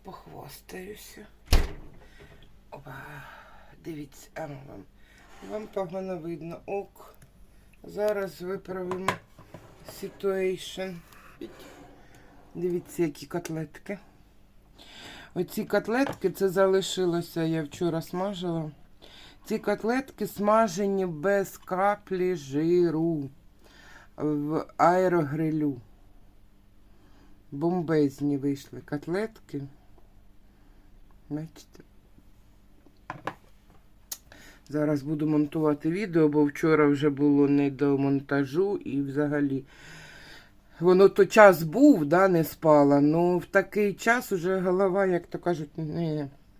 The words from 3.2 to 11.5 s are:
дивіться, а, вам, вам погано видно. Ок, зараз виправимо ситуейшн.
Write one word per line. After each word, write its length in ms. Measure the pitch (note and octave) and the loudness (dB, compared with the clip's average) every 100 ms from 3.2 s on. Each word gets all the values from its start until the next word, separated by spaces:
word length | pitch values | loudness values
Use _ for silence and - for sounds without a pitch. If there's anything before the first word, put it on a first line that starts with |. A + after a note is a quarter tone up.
| - - - - - - - | -18 -20 -20 -20 -20 -18 -14
дивіться, 440 | D3+ D3 - - | -14 -14 -18 -18
а, 120 | - D#3 | -14 -12
вам, 380 | C#3 C3+ - - - - - - - G3 | -12 -16 -20 -20 -20 -20 -20 -20 -20 -12
вам 180 | G#3 G#3+ | -12 -8
погано 500 | G3+ F#3 F#3+ F#3+ F3+ | -8 -6 -6 -8 -8
видно. 420 | D#3+ E3 E3 - - | -8 -10 -12 -14 -8
Ок, 500 | G3 G3 - - - - _ - - - - | -8 -8 -18 -20 -20 -20 _ -20 -20 -20 -20
зараз 580 | - E3+ G#3 G3+ F#3+ - | -14 -4 -2 -2 -6 -10
виправимо 680 | F3+ F#3+ - F#3 F3+ F#3 F#3+ - - - - - - - - - | -10 -10 -10 -10 -8 -6 -6 -8 -14 -20 -20 -20 -20 -20 -20 -14
ситуейшн. 920 | G3 - G3 F#3+ F#3 F3+ - - F#3+ E3+ - - - - - | -16 -6 -4 -2 -2 -4 -10 -12 -12 -12 -20 -20 -20 -18 -18